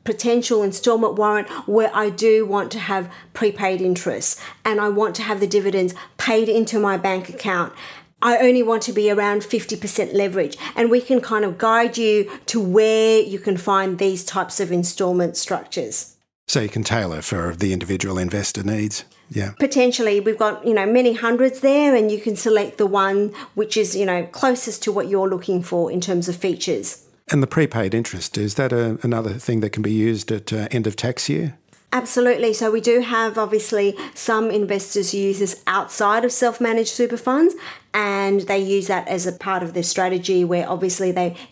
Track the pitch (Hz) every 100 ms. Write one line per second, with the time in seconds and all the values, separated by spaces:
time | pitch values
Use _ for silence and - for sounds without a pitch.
0 | - 214 233 240 240 220 202 190 247 226
1 | 220 214 208 208 202 302 - 214 220 208
2 | 208 175 220 220 208 202 185 214 175 190
3 | 180 - - - 214 196 196 185 185 180
4 | - 107 - - - - 220 208 208 202
5 | 214 175 214 202 196 202 196 190 185 180
6 | - - - 220 226 220 220 226 202 185
7 | 190 185 185 - 214 180 165 - - -
8 | - _ 233 240 254 247 226 226 233 196
9 | 208 202 208 208 208 226 - 208 202 -
10 | 196 202 202 185 147 - - - 233 247
11 | 247 254 - 214 208 170 226 226 240 233
12 | 220 208 202 - - 233 185 196 220 220
13 | 220 220 214 196 208 175 202 196 190 180
14 | 196 185 - 196 180 - 175 175 175 -
15 | 185 180 170 175 - 175 - 185 117 -
16 | - _ _ _ - 139 104 113 107 113
17 | 95 78 - 95 85 82 98 90 87 95
18 | 98 90 90 104 101 - 101 107 107 -
19 | - _ - 113 101 104 277 277 247 247
20 | 220 202 202 220 214 - 233 214 196 247
21 | 247 226 233 240 262 262 277 285 294 247
22 | 214 208 226 202 233 214 208 - 202 196
23 | 196 196 208 - - 202 214 214 185 196
24 | 190 180 175 - 262 247 226 - - 202
25 | 190 196 190 185 185 180 175 175 165 180
26 | 175 180 175 175 190 170 - 120 95 -
27 | - _ - 143 131 160 147 113 98 113
28 | 113 90 - - 104 120 131 120 117 113
29 | 120 113 110 110 - 113 107 110 104 110
30 | 110 107 104 107 - 110 104 123 107 104
31 | 120 127 - 156 165 - _ - _ 254
32 | 240 254 247 240 233 220 220 220 233 240
33 | 233 226 226 220 208 214 208 214 202 196
34 | - - - 220 220 208 196 196 190 208
35 | 180 196 196 196 190 - - 190 - -
36 | 220 220 240 - 240 226 240 226 220 -
37 | 240 240 - 262 339 - - - _ 208
38 | 208 196 196 196 190 196 196 196 180 185
39 | 175 185 175 175 196 185 170 175 175 -
40 | 185 185 180 185 175 175 - 175 185 180
41 | 185 180 175 175 -